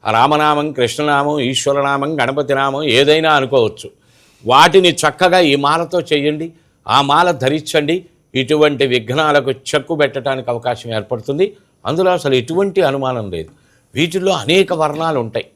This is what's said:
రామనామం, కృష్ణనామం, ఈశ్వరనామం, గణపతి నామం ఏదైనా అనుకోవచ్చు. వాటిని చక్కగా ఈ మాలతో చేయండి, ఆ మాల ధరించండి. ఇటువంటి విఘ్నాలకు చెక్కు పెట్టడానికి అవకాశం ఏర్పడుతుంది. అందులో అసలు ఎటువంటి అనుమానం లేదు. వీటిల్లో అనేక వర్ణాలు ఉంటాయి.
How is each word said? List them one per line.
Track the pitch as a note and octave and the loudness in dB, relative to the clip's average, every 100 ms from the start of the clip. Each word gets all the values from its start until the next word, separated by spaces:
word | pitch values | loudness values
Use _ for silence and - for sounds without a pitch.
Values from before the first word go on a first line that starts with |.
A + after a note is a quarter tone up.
| G#2+ | -2
రామనామం, | A2 C3 D3+ D3+ D3 D3+ | 2 2 2 2 0 -2
కృష్ణనామం, | C3 A#2+ A#2+ D3+ C#3+ C#3+ D3 | -2 -2 -2 0 0 0 -2
ఈశ్వరనామం, | B2+ B2+ C#3+ C#3 C#3 C#3 C#3+ D#3+ | -2 -2 -2 -2 0 -2 -2 -2
గణపతి | B2 C#3 C#3 | -2 0 -2
నామం | C#3 C#3 C#3 | 0 -2 -2
ఏదైనా | D3+ A#2+ C#3+ D#3 D#3+ | 0 2 4 4 4
అనుకోవచ్చు. | D3+ C3 C3+ A2+ - - _ _ _ _ _ G#2+ | 2 2 2 0 -4 -20 _ _ _ _ _ 2
వాటిని | C3 E3+ F#3+ F3+ | 6 6 6 4
చక్కగా | C3+ D#3 - F3+ F#3 | 0 -2 0 2 4
ఈ | E3 C#3 | 2 2
మాలతో | C#3+ D#3+ E3+ F3 | 0 -2 -2 -4
చేయండి, | D#3 D3+ D3 D3+ E3 _ _ _ - | -2 -2 -2 -4 -8 _ _ _ 0
ఆ | B2 | 0
మాల | C#3 D3 F3+ | 2 2 2
ధరించండి. | D#3 C3 D3+ D3 D#3+ D3 F3+ F3+ _ _ | 2 0 -2 -2 -2 0 -4 -6 _ _
ఇటువంటి | C3+ B2+ D3+ D3+ C#3 C#3 | -6 0 2 2 2 0
విఘ్నాలకు | B2 G#2+ C3+ D#3 D3 C3 | 0 -2 -2 2 2 0
చెక్కు | C3 - D3+ C3 | -6 -4 -4 -4
పెట్టడానికి | E3 C#3+ C3+ C3 C3+ A#2+ | -2 -2 -2 -4 -6 -4
అవకాశం | A#2+ B2 A#2 A#2+ | -4 -4 -6 -6
ఏర్పడుతుంది. | A2 G#2 A#2+ G#2+ C#3+ G3 - _ _ - | -6 -6 -8 -6 -2 -2 -4 _ _ -6
అందులో | D#3+ F#3 | 0 0
అసలు | F3+ D3 | 0 2
ఎటువంటి | C3 A#2 E3 G3+ F#3+ | 0 0 -2 0 0
అనుమానం | D#3+ C#3 C3 B2+ G2+ | 0 0 -4 -4 -6
లేదు. | F2 D#2+ _ _ _ _ | -10 -12 _ _ _ _
వీటిల్లో | - D#3+ F#3 F#3 | -4 -2 -2 -2
అనేక | F3+ A2 F3+ F3 | -2 0 0 2
వర్ణాలు | E3+ D#3 D3 E3 D3 | 0 -2 -2 -4 -2
ఉంటాయి. | A2+ A2+ - | -4 -8 -10